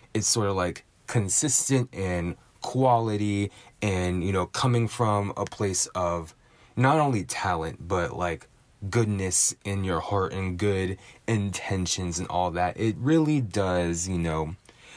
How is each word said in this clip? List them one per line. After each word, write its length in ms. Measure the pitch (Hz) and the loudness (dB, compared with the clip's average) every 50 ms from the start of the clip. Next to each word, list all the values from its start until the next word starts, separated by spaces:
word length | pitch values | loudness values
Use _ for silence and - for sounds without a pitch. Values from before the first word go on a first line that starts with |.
| - _ - | -20 _ -4
it's 140 | 113 101 | -2 0
sort 220 | - - 117 104 98 | 0 0 2 2 0
of, 80 | 98 | 0
like, 280 | 95 90 87 85 - - _ _ _ _ | 0 0 -2 -4 -6 -14 _ _ _ _
consistent 880 | - - 120 101 92 - - 151 143 - - - - 139 127 123 - - | -2 0 0 0 2 0 0 2 2 2 0 2 2 2 2 2 0 -4
in 420 | 92 95 92 90 87 85 87 - - - _ _ - | -6 -4 -2 -2 -2 -2 -4 -6 -8 -14 _ _ -12
quality 880 | - - - 127 131 127 120 117 113 110 104 98 104 104 101 101 101 98 - - - - _ - | -12 -4 0 2 4 4 4 4 2 0 0 0 0 0 0 0 0 -2 -4 -12 -20 -20 _ -4
and, 420 | 104 104 95 90 90 90 90 90 85 | -2 0 0 0 0 0 0 0 0
you 100 | 98 95 | 0 0
know, 140 | 92 90 | 0 0
coming 420 | - - - - 127 120 117 117 104 | -2 -2 0 0 2 2 2 2 0
from 440 | - - 117 107 104 101 101 101 - | 0 0 0 2 2 2 0 -2 -4
a 80 | - 101 | -4 -6
place 400 | - - - 107 98 92 - - - - | -6 -4 -2 -2 0 0 0 -2 -2 -2
of 400 | 92 90 87 87 85 80 80 - _ _ _ _ - - - - | -2 -2 -2 -2 -2 -6 -8 -16 _ _ _ _ -20 -20 -10 0
not 220 | 120 127 135 156 156 | 2 4 4 6 4
only 240 | 147 143 123 101 90 | 4 4 2 0 -2
talent, 640 | - - - - 95 87 82 80 80 - - 82 | -4 -6 -4 -2 -2 -2 -2 -2 -6 -8 -10 -6
but, 300 | 87 98 90 85 - 58 | -2 -2 0 0 -2 -2
like, 320 | 85 90 87 80 - - - _ _ _ _ _ - 101 98 | -4 -4 -4 -4 -6 -10 -20 _ _ _ _ _ -10 -8 -2
goodness 640 | 90 120 113 104 104 98 95 92 90 - - - - _ - | 2 2 2 2 0 -2 -2 0 0 2 2 0 -2 _ -6
in 200 | 101 98 98 95 | -6 -4 -2 0
your 160 | 92 85 80 | 0 -2 -2
heart 320 | - - 101 98 95 80 - | -2 -2 0 0 0 -2 -2
and 260 | 95 95 92 90 87 | -4 -4 -4 -2 0
good 400 | 107 101 98 95 95 92 95 - - - - - - - | 0 0 2 0 0 -2 -4 -8 -10 -20 -20 -12 -2 0
intentions 880 | 113 104 101 98 90 - - - 98 92 90 - - - 90 87 82 85 | 0 2 0 0 -4 -6 -4 -2 -2 -2 0 -2 -2 -2 -2 -4 -4 -4
and 80 | 90 | -6
all 240 | - - 87 92 87 | -2 -2 0 0 0
that, 260 | 82 87 90 90 - | 0 0 -2 -2 0
it 200 | - 113 113 104 - | 0 -2 -2 0 0
really 420 | 120 143 160 165 156 151 151 139 | 2 4 4 4 4 4 2 2
does, 680 | 120 95 - 104 95 92 90 90 87 85 85 85 87 95 | 0 0 0 0 0 2 2 2 2 0 0 -2 -2 -2
you 100 | 92 85 | -2 0
know, 380 | 82 82 78 78 78 78 92 - _ - - - - - - | 0 0 0 -2 -2 -4 -6 -12 _ -20 -20 -20 -20 -20 -20